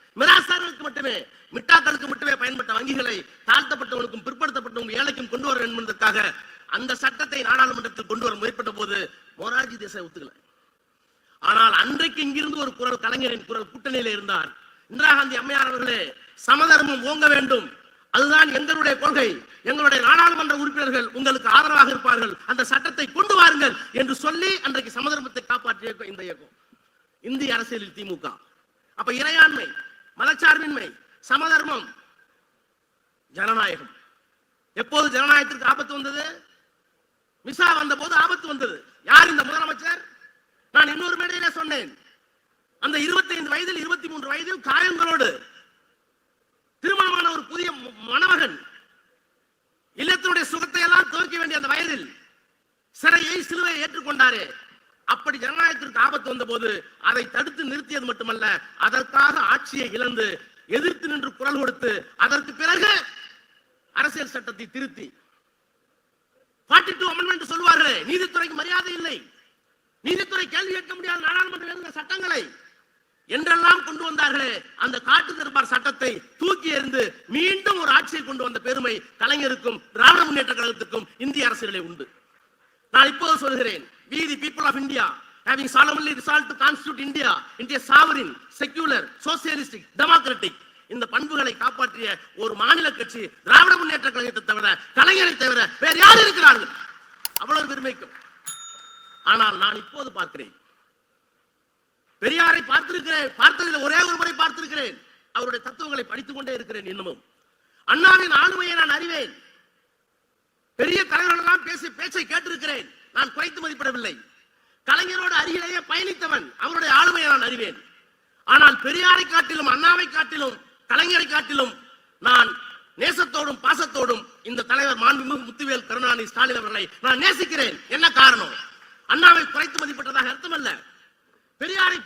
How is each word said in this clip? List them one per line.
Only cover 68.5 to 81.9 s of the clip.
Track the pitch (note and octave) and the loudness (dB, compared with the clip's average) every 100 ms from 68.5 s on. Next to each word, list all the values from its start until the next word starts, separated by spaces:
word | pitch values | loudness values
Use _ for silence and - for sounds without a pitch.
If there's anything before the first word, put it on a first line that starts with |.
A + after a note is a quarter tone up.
| D4+ | -6
மரியாதை | E4+ F4+ F4+ E4+ | -4 -2 -4 -6
இல்லை, | E4 A#3+ - _ _ _ _ _ _ _ C#4 | -8 -8 -14 _ _ _ _ _ _ _ -4
நீதித்துறை | F#4 F#4+ F#4+ E4+ D#4+ | -4 -2 -4 -4 -4
கேள்வி | G4 | -4
கேட்க | F#4 F4+ F#4 | -6 -8 -12
முடியாத | F4+ F4 D#4+ | -6 -4 0
நாடாளுமன்றம் | F4+ F#4 F4+ E4+ | 0 0 -4 -12
எழுதின | F4+ E4 D#4 | -14 -14 -14
சட்டங்களை | D4+ F#4+ F4+ D4 D3 - - _ _ _ _ _ - C4+ | -8 -6 -4 -4 -6 -14 -20 _ _ _ _ _ -8 -4
என்றெல்லாம் | E4+ E4+ E4+ F4+ E4+ | 0 2 4 4 2
கொண்டு | D#4 E4 | -10 -6
வந்தார்களே, | D#4 D4 C#4 C4 G3+ - - | -2 0 0 -4 -6 -10 -6
அந்த | B3 B3 C4 | -4 -4 2
காட்டு | D#4+ E4+ D#4+ | 2 0 -8
தர்பார் | C#4+ C#4 A#3+ | -4 -2 0
சட்டத்தை | B3 C#4+ A#3 B3+ G#3+ - - | 0 -2 -4 -6 -6 -12 -6
தூக்கி | F4 F4+ D#4+ C#4+ | -2 -2 -2 -4
எறிந்து | C#4 C4 G#3 - - C4+ | -4 -4 -4 -6 -6 -2
மீண்டும் | F#4 G4 G#4 F#4 | 0 0 0 0
ஒரு | D4 C#4 | 2 2
ஆட்சியை | - D#4 | 0 -8
கொண்டு | B3 C4 B3+ | -10 -8 -8
வந்த | A#3+ B3 | -6 -6
பெருமை | C4 B3 A3 - - | -4 -4 -6 -10 -4
கலைஞருக்கும் | A#3+ D4 C#4 B3+ A#3 - _ | -2 0 -2 -4 -6 -8 _
திராவிட | - B3+ F4 D#4 | 4 6 6 4
முன்னேற்ற | C#4+ B3+ A#3 | 0 -2 -4
கழகத்துக்கும் | A#3 G3 - A3 F#3+ - C4+ | -6 -6 -8 -10 -10 -8 -6
இந்திய | C#4 A#3+ | 0 0
அரசியலிலே | A3 G#3 F#3 | 0 -6 -8
உண்டு. | E3 | -10